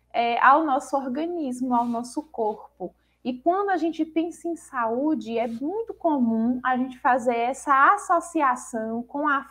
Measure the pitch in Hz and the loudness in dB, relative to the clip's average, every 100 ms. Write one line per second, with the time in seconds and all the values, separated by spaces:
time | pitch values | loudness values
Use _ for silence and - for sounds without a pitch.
0 | _ - 233 233 247 294 320 262 277 277 | _ -2 0 4 6 6 4 0 -2 -4
1 | 254 247 339 349 277 247 262 240 240 233 | -2 -4 -4 -4 -6 -4 0 0 0 -4
2 | 247 302 - - 214 214 - - 180 - | -6 -10 -8 -4 -4 -4 -12 -12 -12 -12
3 | _ _ 240 254 330 381 403 359 330 311 | _ _ -8 -2 0 2 0 0 -2 -2
4 | 311 330 339 320 339 311 - 262 226 240 | -2 -2 -4 -6 -8 -8 -8 -4 -2 0
5 | 302 277 214 226 233 233 285 415 453 - | 0 -2 -2 -4 -4 -4 -6 -4 -6 -4
6 | 339 285 233 226 233 254 254 254 262 - | 0 2 2 2 0 0 0 0 -2 -2
7 | 277 254 240 240 240 269 294 269 302 403 | 0 2 2 0 -2 -2 2 6 6 4
8 | - 339 339 320 269 247 - 226 220 233 | 2 0 0 0 2 0 -4 -6 -4 -6
9 | 247 285 302 277 - | -6 -4 0 0 -4